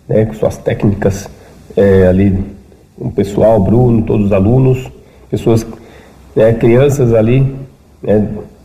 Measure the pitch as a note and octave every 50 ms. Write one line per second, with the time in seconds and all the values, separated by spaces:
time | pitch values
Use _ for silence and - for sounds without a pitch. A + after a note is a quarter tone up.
0 | _ - - G#2+ A2 A2 - - - A2+ - - - - A#2 - - A2 G2 -
1 | - G2 F#2 - - - - - - - - - - - - - G2+ G2+ F#2+ F#2+
2 | F#2 F#2 F#2 F#2 G2+ G2+ F#2 F#2 - - - - - - - - _ _ _ -
3 | - - - - G2+ - - - G#2 G#2+ A2+ G#2+ F#2+ E2+ G2+ A#2+ B2+ B2 A#2 A2+
4 | - - A#2 A2 G2+ G2 G#2 F#2+ F#2+ A2 B2 C3 C3 C3 B2+ - - - - -
5 | - - - - - - - G#2 - B2 A2+ A2+ - - - - - - - -
6 | - - - - - - - G#2+ A2 A2+ A2 - - A#2 A#2 B2 C#3 C#3+ C3 -
7 | B2+ A#2 A#2 A2+ G#2+ A2 B2 C3+ C3+ - - - - - - _ _ _ _ _
8 | - - G#2 G#2+ G2+ - - - - - - - -